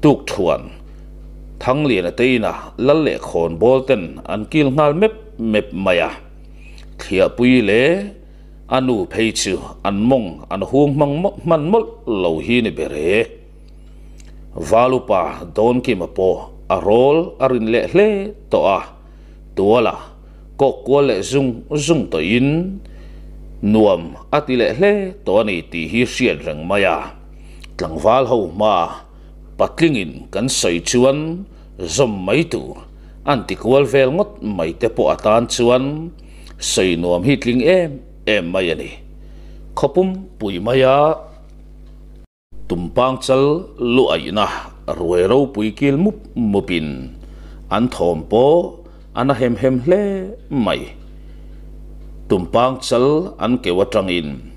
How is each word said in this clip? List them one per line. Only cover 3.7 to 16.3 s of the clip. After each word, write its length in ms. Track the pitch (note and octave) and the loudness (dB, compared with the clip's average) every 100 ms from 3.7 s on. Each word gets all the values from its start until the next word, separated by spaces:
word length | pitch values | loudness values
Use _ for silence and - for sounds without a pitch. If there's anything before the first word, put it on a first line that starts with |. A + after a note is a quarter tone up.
| C3 C3 | 4 2
ten, 140 | A#2 E2+ C2 - | -2 -2 -12 -8
an 180 | G#2 G#2+ | -8 -2
kil 180 | D#3 C#3+ | 0 2
ngal 220 | C3+ D3 D3+ | 2 2 4
mep, 140 | A3 - - - | 0 0 -18 -6
mep 280 | A2+ G#2+ G#2 | 0 0 -2
maya. 380 | F#2+ G2 F2 D#2+ - - - - - - - - - | -4 0 2 0 -6 -18 -20 -20 -20 -20 -20 -20 -16
Thia 300 | - F#2+ F#2 | -4 0 0
pui 340 | - B2 B2+ | 4 4 6
le, 200 | G#2 G#2+ C#3 F#3 G3+ - - - - - - | 6 4 4 2 -4 -14 -20 -20 -20 -20 -2
anu 380 | B2+ C3 A2+ E2+ | 0 0 -2 -2
pei 240 | - A2+ | 0 0
chu, 240 | - - F2+ B1+ - | 0 -4 -4 -6 -8
an 120 | G2 G2+ A2+ | -4 0 2
mong, 180 | C3 G2 C#2+ - | 2 0 -12 -10
an 100 | F#2+ | -8
hung 380 | F#2+ C3+ D3 C#3 | 0 2 2 2
mang 240 | C#3+ C#3+ | 0 0
mo, 80 | F#3+ - | -4 -4
man 260 | E3+ E3 D3+ | 0 0 2
mol, 140 | A3+ A3+ - - | 0 0 -10 -6
lo 320 | G#2 F2 D#2+ | -2 0 -2
hi 220 | D#2 A#2+ | 0 0
ni 100 | A2 | 0
bere. 560 | D#2 D2 D2 D#2+ G#2 - - - - - - - - - - - - - | -4 -6 -4 0 0 0 -6 -20 -20 -20 -20 -20 -20 -20 -20 -20 -20 -16
Valupa, 920 | - D#2 A2 B2+ C3 - G2 E2 - E2+ | -12 2 4 4 2 2 0 0 -6 -8
don 260 | D#2+ A2+ B2 | 0 2 2
ki 140 | B2+ | 0
ma 120 | G2+ E2+ | -2 -4
po, 240 | - F#2+ | 0 0